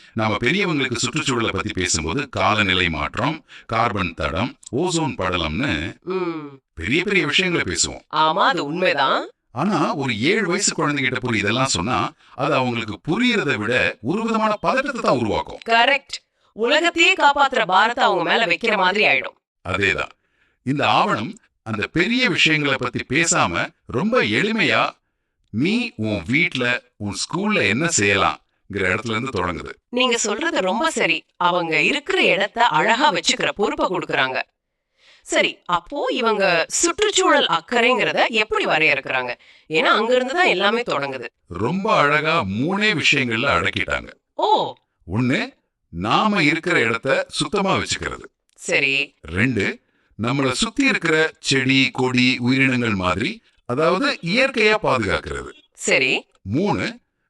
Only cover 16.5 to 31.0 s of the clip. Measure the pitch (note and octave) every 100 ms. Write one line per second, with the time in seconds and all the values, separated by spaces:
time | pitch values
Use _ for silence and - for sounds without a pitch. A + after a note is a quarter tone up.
16.5 | G3 A#3 D4+ E4+ E4 F4 F#4+ C#4+ C#4+ C#4
17.5 | A#3+ F3 F#3+ A3 A#3+ A#3+ F3+ E3+ G3 A3
18.5 | E3+ A3+ G#3+ F#3 G3+ F3 C3 - - _
19.5 | _ - F#2+ G2 F#2 - _ _ _ _
20.5 | _ B2 C#3+ A2+ A2+ F#3 C#3 A#2+ - _
21.5 | _ - G#2+ F#2+ D#3 F#3+ B3 B3+ D#3 D#3
22.5 | D3+ C#3+ C3+ A#2+ A#2+ - C#3+ E3+ E3+ C#3
23.5 | E2+ B2+ _ - A#2+ G3+ B3 A3+ A2+ G#3+
24.5 | A3 F#3+ A2+ C3+ - _ _ _ _ _
25.5 | G#2 E3 A#3 A#3+ - A2 G2+ F2 C#3 F3
26.5 | C3 B2 A#2+ _ - G#2 F2+ - E3+ G#3
27.5 | G3 A2 A2 E3 - G2+ G2+ F2 D2 _
28.5 | _ - F#2+ F#2 F#2+ A#2 A2 B2+ F#2+ F2
29.5 | D#2 C2+ - - B3 B3+ A#3 A3 G#3+ E4
30.5 | D#4+ F#3 A3+ D#4+ C4+